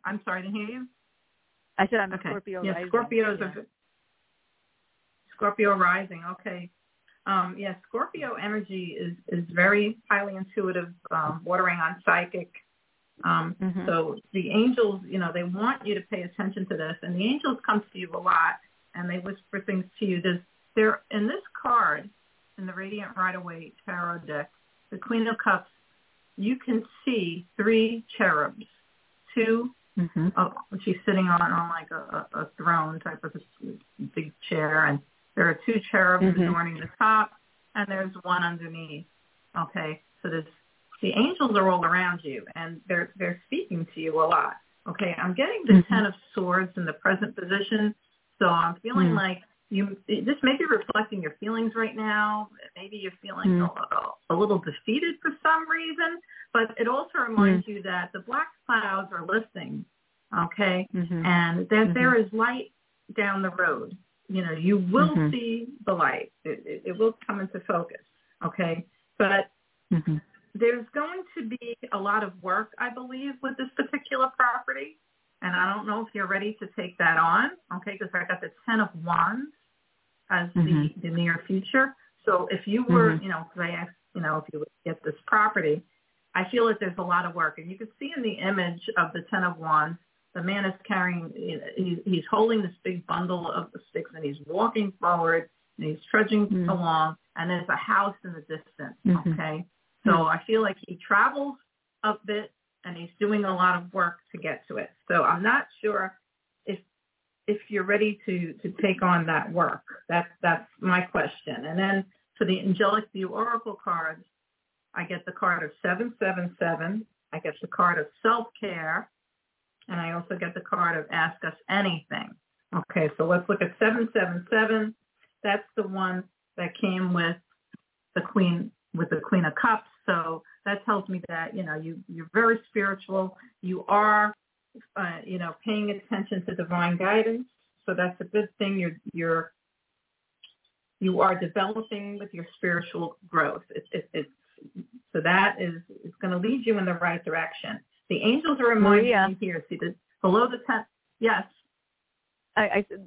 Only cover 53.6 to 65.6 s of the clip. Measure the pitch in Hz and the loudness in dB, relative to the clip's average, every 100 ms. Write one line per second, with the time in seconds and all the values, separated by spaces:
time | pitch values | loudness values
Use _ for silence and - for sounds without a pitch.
53.6 | 175 - - - - - - 170 202 190 | 2 -2 -4 -2 -4 -6 -2 2 4 2
54.6 | 160 147 - 247 339 - 320 - 311 320 | -2 -6 -2 0 0 -2 -4 0 2 2
55.6 | 320 330 330 302 330 349 - - - 233 | 2 -4 -4 -2 -4 -4 -12 -20 -4 0
56.6 | 220 - 233 262 - - 240 220 196 185 | 0 0 0 0 -2 -4 0 4 4 4
57.6 | 180 202 190 180 180 196 190 269 330 - | 0 -8 -6 -6 -6 -10 -6 -4 -4 -6
58.6 | - 233 208 190 196 180 160 208 226 180 | 0 0 0 -2 -4 -8 -2 -2 -2 -8
59.6 | 131 143 - _ _ _ _ - 170 - | -10 -10 -12 _ _ _ _ -2 -2 0
60.6 | 196 180 190 185 170 170 170 175 170 175 | 0 0 -2 -4 -2 0 4 4 4 0
61.6 | 180 214 220 175 254 240 202 220 233 254 | 2 4 4 4 4 6 4 2 0 -2
62.6 | - _ _ _ - - 202 196 190 180 | -8 _ _ _ -10 -4 -2 -2 -2 0
63.6 | 180 131 - - _ _ - 190 175 160 | 0 0 -6 -14 _ _ -6 -4 -2 0
64.6 | 175 202 180 226 302 294 151 240 233 226 | 4 4 4 4 6 4 2 2 -2 -4